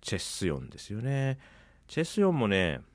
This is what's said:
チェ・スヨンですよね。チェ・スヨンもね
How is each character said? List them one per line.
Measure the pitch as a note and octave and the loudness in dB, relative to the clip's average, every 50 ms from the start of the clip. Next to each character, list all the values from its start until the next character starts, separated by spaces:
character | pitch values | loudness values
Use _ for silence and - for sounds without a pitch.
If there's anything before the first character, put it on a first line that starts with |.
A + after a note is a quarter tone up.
チ | - - - | -4 -4 -4
ェ・ | F#2 | -4
ス | - - - - G2 | -4 -6 -6 -2 -2
ヨ | F2+ D2+ C2+ | -2 -2 -2
ン | B1+ C#2 | -6 -10
で | - - | -14 -16
す | - - G2+ | -12 -10 -8
よ | G#2+ | -6
ね。 | A#2 C3 C#3 C#3 C3+ C3+ C3 C3+ - - - - - - _ _ _ | -4 -2 -2 0 0 -2 -2 -4 -8 -20 -20 -20 -20 -20 _ _ _
チ | _ - - | _ -2 -2
ェ・ | E3 | -2
ス | E3+ - - | -2 2 4
ヨ | G3+ F#3+ F3 | 4 4 4
ン | D3 | 4
も | A#2+ G#2 | 4 4
ね | G2 F#2+ F#2 E2+ D2 B1+ - - _ | 4 4 4 2 0 -2 -8 -14 _